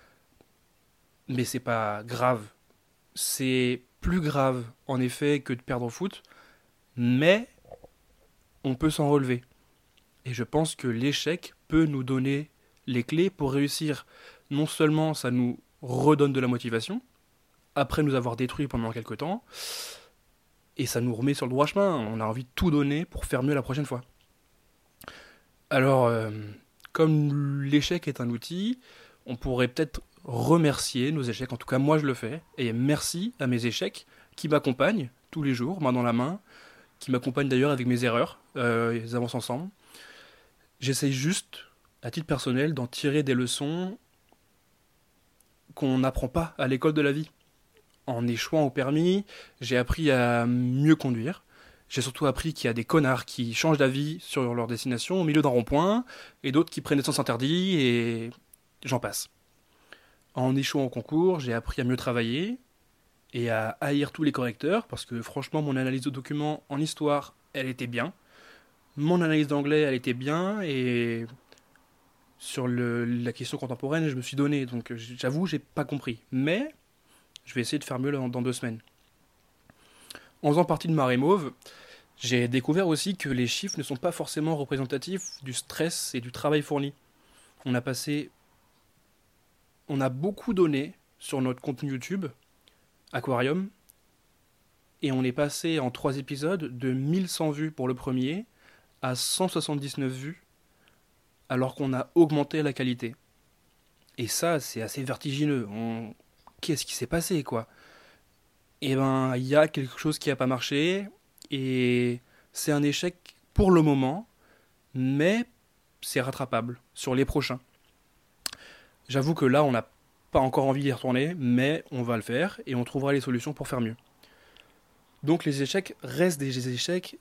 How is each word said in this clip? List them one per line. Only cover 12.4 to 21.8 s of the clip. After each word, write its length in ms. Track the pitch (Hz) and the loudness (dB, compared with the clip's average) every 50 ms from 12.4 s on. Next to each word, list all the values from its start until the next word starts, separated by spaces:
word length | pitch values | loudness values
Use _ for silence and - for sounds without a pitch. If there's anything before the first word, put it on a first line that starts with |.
| 151 - _ _ _ _ _ _ - | -4 -8 _ _ _ _ _ _ -6
les 180 | - 123 123 117 | -2 -2 0 0
clés 260 | - 156 160 180 196 | 0 2 2 2 2
pour 220 | - - 147 131 | 0 -2 -2 0
réussir. 520 | 135 139 143 139 - - 160 151 143 123 - _ - - - - - - _ - | 2 2 0 0 0 -2 -2 -4 -4 -4 -8 _ -20 -20 -20 -20 -20 -18 _ -4
Non 160 | 143 143 156 | 0 0 0
seulement 480 | 156 - - 160 151 151 156 156 156 151 | 0 2 4 4 4 4 4 2 0 0
ça 160 | - - 123 | -2 -2 0
nous 300 | 123 123 123 123 - - - _ _ - | 0 2 2 0 -2 -4 -12 _ _ -12
redonne 520 | 143 - 127 123 131 151 156 143 143 139 | -8 -4 0 4 6 6 6 6 6 4
de 80 | 135 131 | 4 2
la 80 | 127 123 | 2 2
motivation, 520 | 123 120 - 120 113 113 113 - 196 254 - _ _ _ _ _ _ _ _ _ _ _ _ _ - | 0 0 -2 -2 -2 -2 -2 -2 -6 -6 -8 _ _ _ _ _ _ _ _ _ _ _ _ _ -2
après 280 | 143 143 - - 160 | -2 -2 0 0 0
nous 120 | 151 147 135 | 2 2 2
avoir 220 | 131 120 123 113 | 2 0 0 -2
détruits 320 | 117 127 123 - - 147 135 | -2 -2 -4 -2 -4 -4 -4
pendant 220 | - 120 117 113 | -2 -4 -4 -4
quelque 220 | 113 120 110 - 113 | -4 -6 -8 -8 -8
temps, 300 | - 139 165 196 247 - - - - - - - - - - - - - - _ _ _ _ _ _ _ _ _ _ _ _ _ | -6 -4 -4 -6 -6 -8 -14 -16 -14 -12 -10 -10 -12 -12 -14 -16 -18 -20 -20 _ _ _ _ _ _ _ _ _ _ _ _ _
et 100 | - 131 | -6 -4
ça 140 | - - 123 | -2 -2 0
nous 140 | 120 123 117 | 0 0 0
remet 200 | 107 123 143 143 | 0 0 0 0
sur 120 | - 139 | 0 -2
le 40 | 123 | 0
droit 160 | 127 135 147 | 2 2 2
chemin. 300 | 147 - 196 | 2 4 2